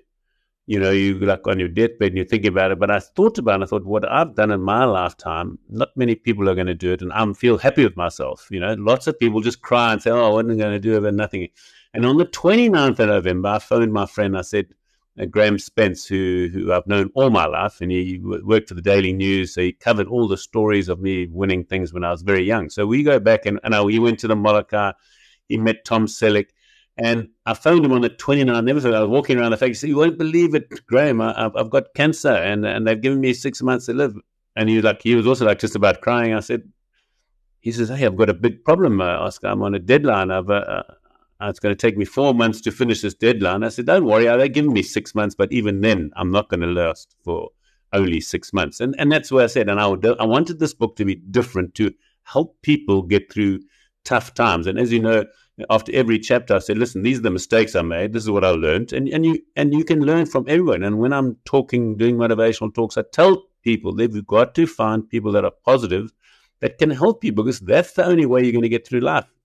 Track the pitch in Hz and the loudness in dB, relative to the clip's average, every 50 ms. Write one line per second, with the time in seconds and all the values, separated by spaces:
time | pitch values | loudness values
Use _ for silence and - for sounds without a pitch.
0 | - _ _ _ _ _ _ _ _ _ _ _ _ - 104 98 95 95 98 98 | -10 _ _ _ _ _ _ _ _ _ _ _ _ -4 -2 0 2 2 2 2
1 | 98 98 98 95 98 98 95 95 - 101 98 95 90 87 85 104 117 113 117 - | 2 0 0 0 0 0 0 0 -2 -2 -2 -2 -2 -2 0 0 0 0 0 0
2 | 107 98 92 95 92 - 120 107 98 104 90 - 95 95 95 87 101 101 104 98 | -2 -2 0 -2 -2 -2 -2 -2 0 0 0 2 0 0 0 0 0 0 0 -2
3 | - - _ - 202 226 226 - 123 113 98 95 98 - - 104 92 95 104 107 | -4 -4 _ 2 2 2 2 0 0 0 0 0 -2 -4 -4 -6 -4 -4 -4 -4
4 | 98 - 117 143 170 151 104 110 107 107 104 95 92 98 104 117 131 123 101 92 | -2 -2 0 -2 -2 -2 0 0 0 0 0 -2 -2 0 0 2 2 2 2 0
5 | 90 87 - - - 85 82 82 87 - - - _ - 107 110 135 - _ 135 | -2 -4 -6 -8 -10 -8 -8 -6 -8 -8 -12 -14 _ -14 -6 -6 -6 -4 _ -2
6 | 123 117 113 - - 117 110 101 98 95 92 92 90 90 90 82 90 90 92 87 | -2 0 -2 -2 -2 -4 -2 0 0 0 0 0 -2 -4 -4 -4 -2 -2 -2 -2
7 | 92 92 - 107 113 104 98 - - 123 113 - - - - - 131 101 87 90 | -4 -6 -4 -2 -2 -2 -2 0 2 2 2 2 2 2 2 4 2 2 2 -2
8 | 87 85 - - - 65 - - - - 98 92 87 101 110 104 104 107 127 127 | -4 -6 -4 -6 -8 -8 -8 -10 -12 -10 -8 -6 -4 -4 -4 -2 0 0 0 0
9 | - 156 156 - 120 117 107 110 107 120 113 - - - 123 120 120 117 110 107 | 0 -4 -2 0 0 0 0 0 -2 -2 -4 -6 -4 -2 0 2 2 2 0 0
10 | - 117 117 120 120 107 107 113 113 117 113 110 107 104 104 101 98 113 110 107 | 0 0 2 2 2 2 2 2 0 0 -2 -2 -2 -2 -4 -2 0 0 0 2
11 | 104 104 101 101 107 98 - 95 87 - _ _ _ - _ _ _ _ - 113 | 0 0 0 -2 -2 -4 -6 -8 -10 -10 _ _ _ -20 _ _ _ _ -4 -2
12 | 120 123 139 160 175 - - - - 175 214 233 240 226 190 156 139 135 104 - | 0 2 2 2 2 0 -2 0 2 2 4 4 4 4 4 2 2 2 2 2
13 | 117 104 104 101 85 92 90 92 95 101 104 107 - - 127 117 117 110 107 104 | 2 2 2 0 0 0 -2 -2 -2 -2 -2 -4 -2 0 0 2 2 0 0 -2
14 | 98 95 - - 104 98 95 95 85 - - 101 95 - _ _ _ _ _ _ | -4 -4 -4 -4 -4 -2 -4 -4 -6 -4 -4 -4 -4 -4 _ _ _ _ _ _
15 | _ _ _ - 95 87 - 107 107 107 104 98 - - - - 110 95 90 - | _ _ _ -12 -10 -4 0 2 2 2 2 0 -4 -4 0 0 2 2 0 -4
16 | - - 98 95 95 92 90 90 90 85 87 95 92 90 90 90 - 95 101 101 | -6 -6 -4 -2 0 0 0 0 -2 -2 -4 -4 -2 0 0 0 0 0 0 0
17 | 98 - - 131 135 131 110 92 80 78 76 82 92 104 - - 90 90 92 92 | 0 0 0 2 2 2 4 2 2 0 -2 -2 -4 -4 -6 -6 -6 -4 -2 -2
18 | 90 92 92 90 92 98 95 82 98 101 110 110 107 - 92 87 82 98 98 101 | -4 -4 -6 -8 -8 -8 -8 -6 -2 0 2 2 0 -2 -8 -4 0 2 2 4
19 | 95 92 95 98 98 98 98 95 92 - - 90 90 90 - _ - 117 117 104 | 2 2 0 -2 0 0 0 0 -2 -4 -4 -2 -2 -2 -4 _ 0 0 0 0
20 | 95 98 117 120 117 98 98 92 - - - 113 107 107 104 101 90 87 87 90 | 0 -2 -2 0 0 0 -2 -4 -6 -6 -2 -2 0 2 2 0 0 -2 -4 -4
21 | 95 95 95 92 90 85 82 90 98 95 92 90 87 - 95 95 90 80 87 90 | -4 -4 -4 -4 -6 -6 -6 -4 -4 -2 -2 -4 -4 -6 -6 -6 -6 -6 -6 -6
22 | 87 85 87 82 87 98 98 95 90 98 113 110 85 73 - 104 104 104 117 139 | -6 -4 -6 -4 -2 -2 0 0 0 0 -2 -2 -4 -6 -6 -4 -2 0 0 0
23 | 147 147 139 120 101 113 113 - - 101 101 101 - 113 110 104 104 101 110 113 | 2 2 2 4 4 4 2 2 2 -2 -4 -4 -2 -2 0 2 2 2 2 4
24 | 117 117 113 110 - 110 110 104 104 107 107 104 101 - - 104 101 98 - - | 2 2 2 0 0 -2 0 2 2 2 2 2 0 0 -2 -2 -2 -2 -4 -8
25 | _ _ _ _ _ _ _ _ _ - 117 113 110 113 110 - - - 117 113 | _ _ _ _ _ _ _ _ _ -6 -4 -2 0 0 -2 -2 -4 -2 0 0
26 | 110 104 - - 113 107 104 104 101 - _ _ _ _ _ _ _ _ _ - | 0 0 -2 0 0 2 2 2 0 -2 _ _ _ _ _ _ _ _ _ -4
27 | 117 117 117 117 107 - _ _ _ 120 113 - - 156 175 170 151 135 131 120 | -2 -2 -2 -2 -4 -8 _ _ _ -6 -6 -2 2 4 4 4 4 4 2 2
28 | 120 117 - - - - 139 143 135 127 120 117 113 123 143 147 131 120 113 107 | 0 0 -2 -4 -2 -2 0 2 2 2 2 2 0 0 0 0 2 2 2 2
29 | 107 101 117 143 139 - 131 123 120 117 113 107 131 127 113 - - 156 143 143 | 2 2 2 0 0 2 0 0 2 0 0 0 0 -2 -2 -4 -4 -2 0 2
30 | 160 170 165 170 160 156 160 170 170 160 151 147 - - - - - - 117 127 | 2 2 0 0 -2 0 2 2 2 2 2 0 -2 -4 -10 -18 -6 0 2 2
31 | 147 147 123 113 110 113 107 110 113 110 - 113 110 110 139 139 - - - - | 2 2 2 0 0 -2 -2 -2 -4 -4 -2 -4 -4 0 0 0 0 -2 -2 0
32 | 143 156 160 - - 147 117 90 85 98 104 104 104 104 95 110 110 110 113 110 | 0 0 0 0 0 2 2 2 0 -2 -2 -2 -2 -2 -2 -2 0 0 0 0
33 | 113 135 139 135 131 127 123 123 - 139 - - 127 127 127 123 123 - 117 135 | 0 0 0 0 0 0 -2 -2 -4 -8 -6 -4 -2 -2 -2 -2 -2 -4 -2 -2
34 | 143 127 104 104 - _ _ _ _ _ _ 113 110 110 110 110 107 110 101 - | -2 -2 -4 -8 -16 _ _ _ _ _ _ -2 0 2 2 4 4 2 0 0
35 | - 113 120 117 104 123 131 120 120 107 101 - - 104 - 101 101 98 90 - | 0 2 2 4 4 2 2 2 2 2 2 2 -2 -4 -2 2 2 2 2 2
36 | - 117 120 120 117 113 110 107 104 - 120 113 - - _ _ _ _ _ _ | -2 -2 0 0 0 0 -2 -4 -4 -4 -6 -6 -8 -12 _ _ _ _ _ _
37 | _ _ _ _ _ _ _ _ _ _ _ _ - 117 113 117 117 107 131 139 | _ _ _ _ _ _ _ _ _ _ _ _ -10 -8 -4 -4 -4 -4 -2 0
38 | 135 107 92 95 110 104 101 87 110 113 - - _ 151 160 185 185 139 107 95 | 0 0 2 2 2 2 2 2 0 -2 -2 0 _ 2 2 4 4 2 2 2
39 | 92 87 87 73 85 95 - - - 101 101 101 104 101 101 101 87 98 127 151 | 0 0 -2 -2 -4 -6 -8 -6 -6 -4 -4 -2 -2 -2 -4 -4 2 2 2 4
40 | 147 135 107 98 95 95 92 95 90 98 101 101 - - - - - - - _ | 4 2 2 0 0 0 -2 -2 0 0 0 -2 -2 -4 -6 -8 -10 -12 -16 _
41 | _ _ _ _ _ _ _ - 101 104 98 - - 104 101 - - 113 98 104 | _ _ _ _ _ _ _ -10 -10 -10 -8 -4 -2 -2 -2 0 0 0 0 0
42 | 98 - - 131 139 143 123 117 117 113 107 110 - 110 95 - 127 120 110 - | -4 -4 -2 0 2 2 2 2 2 0 0 -2 -6 -6 -4 -2 0 0 0 -2
43 | - 98 - - 110 113 - - 98 87 92 101 110 117 - - 120 139 170 196 | -4 -6 -4 0 2 2 2 2 0 0 0 -2 -2 -4 -6 -4 0 2 2 2
44 | 165 107 107 110 117 117 120 123 135 139 120 151 147 151 120 101 - - - 104 | 4 4 4 4 4 4 4 4 2 2 2 0 0 2 2 0 0 -2 -4 -6
45 | - - - 113 104 101 - - 98 - 131 123 104 107 101 98 104 113 104 90 | -8 -4 -4 -4 -4 -2 -2 -2 -2 0 0 -2 -2 -2 -2 0 2 2 2 0
46 | 76 73 - - 92 90 92 104 - - 98 87 85 85 87 87 85 82 80 - | -2 -6 -8 -6 -4 -2 0 0 0 -2 -4 -4 -2 -2 -2 0 -2 -2 -4 -6
47 | - _ _ _ _ 87 85 78 78 - - _ _ _ _ _ _ _ - 98 | -12 _ _ _ _ -8 -8 -6 -8 -10 -16 _ _ _ _ _ _ _ -2 0
48 | 95 90 82 78 73 - - 87 - - - 98 85 71 - - 117 131 135 - | 0 0 -2 -4 -4 -6 -8 -10 -8 -6 -4 -4 -4 -4 -6 -6 -6 -6 -4 -2
49 | 151 143 156 151 151 - 131 131 120 113 - 135 110 104 101 104 104 101 95 92 | 0 0 0 0 0 0 2 2 2 2 2 0 -2 0 0 0 0 0 0 0
50 | 101 113 120 - 113 110 117 147 170 170 175 156 160 147 - - - - - - | 0 0 0 2 0 0 2 2 0 -2 -2 -4 -4 -4 -2 -4 -4 -4 -4 -4
51 | 104 98 95 85 87 95 95 123 127 123 - 92 90 87 - - 107 98 - _ | -4 -4 -4 -4 -8 -2 0 0 0 0 -2 -4 -4 -4 -2 -2 -2 -2 -2 _
52 | _ _ _ _ _ - - 139 165 165 _ _ - 151 151 147 147 98 98 98 | _ _ _ _ _ -4 -2 -2 -2 -2 _ _ -2 0 0 0 0 0 0 0
53 | 90 87 104 98 98 - - 107 104 98 98 95 - _ _ _ _ _ _ _ | 0 0 0 0 0 -2 -4 -2 -2 0 -2 -4 -8 _ _ _ _ _ _ _
54 | - - 127 117 - - - - 120 113 87 85 82 95 95 - 123 117 120 117 | -6 -2 -2 -2 -2 -4 -2 0 0 0 0 0 -2 -2 -2 -2 0 0 0 0
55 | 113 113 113 107 104 - _ _ _ _ _ - 107 - 110 110 - - - 131 | 2 2 2 0 0 -2 _ _ _ _ _ -12 -4 0 0 0 0 0 0 0
56 | 127 113 113 110 110 - 120 123 120 - 104 95 - - 104 107 120 120 - 95 | 2 2 0 0 0 0 -2 -2 0 0 -2 0 0 -2 -2 -2 -2 -4 -4 -4
57 | 98 120 135 123 110 107 92 90 - - 113 113 110 104 - 92 85 82 82 85 | -2 -2 -2 -2 -2 -2 -4 -4 -2 0 2 2 2 2 0 -2 -2 -2 -4 -4
58 | 95 107 110 117 107 107 101 101 92 92 87 80 80 76 80 98 117 - - 131 | -4 -4 -6 -6 -4 -2 0 2 2 2 2 2 2 0 0 0 -2 -4 -4 -4
59 | 135 139 - 156 160 165 160 - - _ _ 147 147 143 143 151 160 160 165 156 | -4 -2 -2 0 0 0 0 -2 -4 _ _ -2 0 0 0 0 0 0 0 0
60 | 139 147 160 165 170 165 - 135 117 127 151 170 180 156 107 85 95 101 104 110 | 2 2 2 2 0 0 -2 -4 -2 0 0 2 2 2 0 0 -2 -2 -2 0
61 | 117 131 143 139 135 127 117 - _ - - 139 131 - 127 123 117 113 110 104 | 0 0 0 0 -2 -2 -4 -8 _ -2 0 0 0 0 -2 -2 -2 -2 -2 0
62 | 113 120 120 117 117 117 113 107 113 113 113 - 110 110 - 120 113 107 - - | 0 0 2 2 0 0 0 2 2 0 0 -2 -6 -6 -4 -4 -4 -2 -4 -6
63 | 107 - - - 170 190 190 185 - _ _ _ _ 117 113 107 - 92 90 98 | -6 -4 2 4 4 4 4 2 -2 _ _ _ _ -2 -2 -2 -2 -4 -2 -2
64 | 117 113 107 104 101 - 101 110 123 127 - 165 165 160 - - 113 107 110 110 | -2 -2 -2 -6 -4 0 2 2 2 2 2 0 0 0 0 -2 -2 -2 -2 -2
65 | 110 - - 117 104 107 101 101 95 - - _ _ 120 131 131 117 90 - 95 | -4 -4 -6 -4 -2 0 0 0 0 0 -2 _ _ 2 2 2 2 0 -2 -4
66 | 110 107 - _ _ _ _ _ _ _ _ _ - 107 - - - 156 139 127 | -4 -6 -14 _ _ _ _ _ _ _ _ _ -6 -6 -2 0 0 0 0 2
67 | 160 214 226 226 - 220 104 104 110 127 123 - 95 90 113 160 180 - - 190 | 0 0 0 0 -4 -4 -2 -2 -2 -2 -4 -6 -2 0 2 2 0 0 -2 -2
68 | 175 180 175 165 151 123 123 127 127 123 117 120 117 113 117 113 - - 131 123 | 0 2 2 2 2 2 2 2 2 2 2 0 0 0 -2 -4 -4 -4 -4 -2
69 | 120 147 160 135 - - _ _ _ | 0 0 0 -2 -4 -6 _ _ _